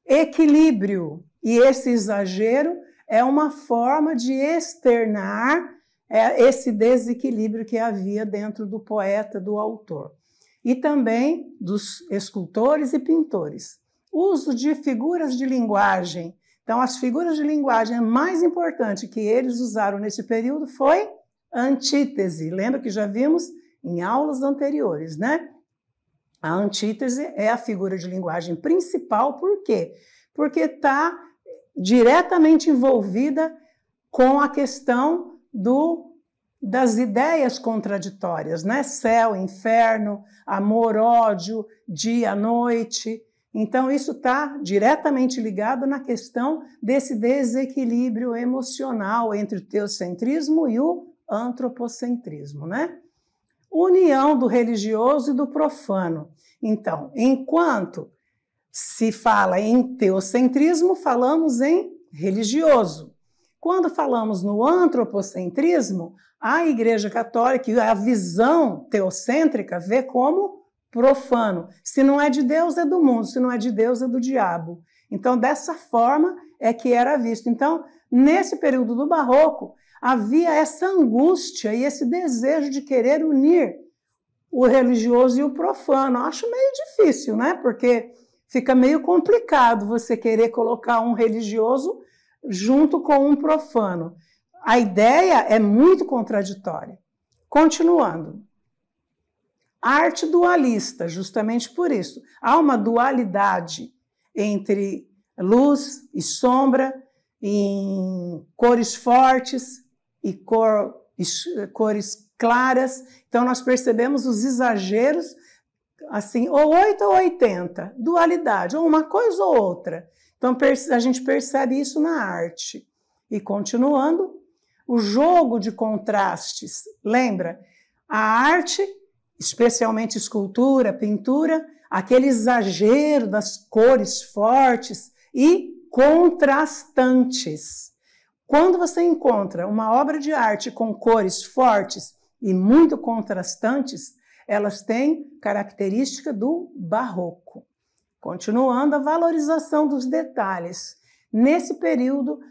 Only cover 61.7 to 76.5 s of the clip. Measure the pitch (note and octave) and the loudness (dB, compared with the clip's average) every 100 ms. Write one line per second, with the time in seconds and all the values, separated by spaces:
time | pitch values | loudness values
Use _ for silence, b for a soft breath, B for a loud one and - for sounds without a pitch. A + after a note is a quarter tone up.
61.7 | F4+ - - _ D3 F#3+ G3+ G#3 C#4+ D#4+ | 0 -2 -12 _ -8 -4 -4 -2 0 4
62.7 | B3+ F#3 D#3 D#3 _ _ _ _ _ E4 | 4 2 -4 -18 _ _ _ _ _ -2
63.7 | F#4 E4+ - C#4+ A#3 A3 F#3+ G3+ G#3 C4 | 0 0 -2 -2 -2 -2 -4 -2 0 2
64.7 | F4+ F4 D#4+ A3 G3+ G3 F#3 F3+ C#4 E4 | 4 2 2 -2 -4 -6 -8 -8 -2 2
65.7 | E4 G#3 F#3 E3+ b b b A3 D#4 E4 | 2 0 -4 -8 b b b -2 0 0
66.7 | A#3 A3+ A3+ G#3 A#3 A3+ A#3 B3 C4 C4 | 0 0 0 -2 -6 -4 0 0 0 0
67.7 | A#3 A3 G#3 A3 A3+ F3+ E3+ B3 E4 C4 | 0 2 2 2 0 0 2 4 4 2
68.7 | F3 - G#3 F#3 - - C#4+ D#4+ A#3 F#3+ | -2 -4 -2 0 -4 -2 2 2 0 -6
69.7 | F3+ F3+ B3+ C4 - B3+ F4+ G4 - _ | -8 -2 -2 0 0 0 0 -2 -6 _
70.7 | _ _ A#3 C4 C4+ - A#3+ A3 F3 - | _ _ 2 2 2 0 -2 0 -4 -8
71.7 | B - C#4 C#4 C#4+ D4 C4 B3 D#4 E4+ | B -6 2 4 4 2 0 0 0 0
72.7 | E4+ D4+ F4+ C#4+ A#3 G#3+ B3+ B3+ A#3+ A#3+ | 0 0 2 2 2 -2 -2 -2 -2 -4
73.7 | G#3 A#3 A#3+ B3+ B3 B3 C4 F#3 E3+ E3 | 0 0 0 -2 -4 -2 -2 -2 -4 -8
74.7 | E3+ _ _ - G3 B3+ B3 B3 D4 - | -16 _ _ -10 -4 0 0 0 -2 -6
75.7 | D#4+ - A#3 A#3+ D4 F4+ - B | -12 -4 0 2 2 0 -2 B